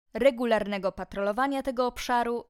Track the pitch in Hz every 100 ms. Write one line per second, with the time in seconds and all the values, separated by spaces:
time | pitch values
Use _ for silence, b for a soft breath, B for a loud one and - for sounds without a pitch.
0 | _ 220 262 240 240 214 202 202 185 -
1 | - 196 202 214 277 269 262 240 247 247
2 | - 240 233 240 -